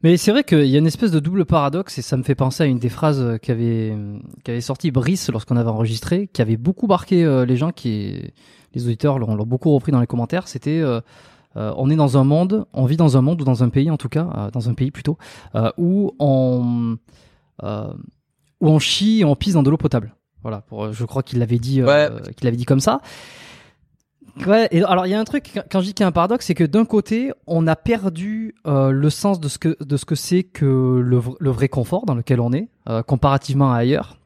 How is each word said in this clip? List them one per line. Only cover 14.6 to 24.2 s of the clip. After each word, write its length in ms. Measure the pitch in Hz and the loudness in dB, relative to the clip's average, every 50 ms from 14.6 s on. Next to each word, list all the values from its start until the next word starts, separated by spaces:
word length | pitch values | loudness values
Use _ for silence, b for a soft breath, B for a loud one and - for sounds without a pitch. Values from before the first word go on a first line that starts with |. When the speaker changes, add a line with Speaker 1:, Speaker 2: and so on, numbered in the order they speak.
| 107 120 | -2 -2
Speaker 1:
un 60 | 117 | -2
pays 160 | - 127 135 | -2 -2 -4
plutôt, 260 | - - - 147 147 B B B B B B B - | -4 -4 -4 -4 -4 B B B B B B B -2
euh, 160 | 110 113 110 - | -2 0 0 0
où 380 | - 175 170 185 202 202 - - - | 0 0 2 2 2 0 -2 -2 0
on, 800 | 147 143 135 131 131 127 127 123 123 120 120 120 117 117 113 113 _ b b b b b b b b b b - - | 2 2 4 4 2 2 2 0 0 0 0 0 0 -2 -4 -6 _ b b b b b b b b b b -12 -8
euh, 280 | 104 107 104 104 101 - - - - _ _ _ _ _ _ _ _ _ _ | -8 -8 -6 -8 -10 -12 -14 -16 -20 _ _ _ _ _ _ _ _ _ _
où 80 | - 151 | 2 4
on 80 | 156 | 4
chie 440 | 151 - - - - 190 214 220 220 | 4 2 0 -2 0 2 2 4 4
et 40 | 196 | 4
on 100 | 151 143 | 4 2
pisse 200 | - - 202 185 | 2 0 0 2
dans 80 | 160 139 | 4 4
de 80 | 135 | 4
l'eau 60 | 156 | 2
potable. 380 | 151 - 143 - 120 110 110 - _ _ _ _ _ - | 2 0 0 -2 -2 -4 -4 -14 _ _ _ _ _ -10
Voilà, 180 | 113 107 101 | -10 -10 -10
pour, 240 | - _ 113 104 107 | -12 _ -10 -8 -8
euh, 80 | 107 107 | -8 -6
je 100 | 110 120 | -6 -8
crois 200 | 113 - 135 127 | -6 -4 -6 -6
qu'il 160 | - - 120 | -2 -2 -2
l'avait 200 | 117 107 120 117 | 0 0 0 -2
dit, 220 | 117 127 135 135 | 0 0 0 2
euh, 40 | 127 | 4
Speaker 2:
Ouais. 460 | 127 143 147 147 147 113 110 - - - | 4 4 4 4 2 -2 -8 -14 -16 -12
Speaker 1:
qu'il 100 | - - | -4 -2
l'avait 100 | 123 113 | -2 -2
dit 80 | 120 123 | -2 0
comme 160 | - 139 135 | 2 2 2
ça. 220 | 135 - 233 277 B B B B B B B B B B B B B B B B B _ _ _ _ _ _ _ | 4 2 0 0 B B B B B B B B B B B B B B B B B _ _ _ _ _ _ _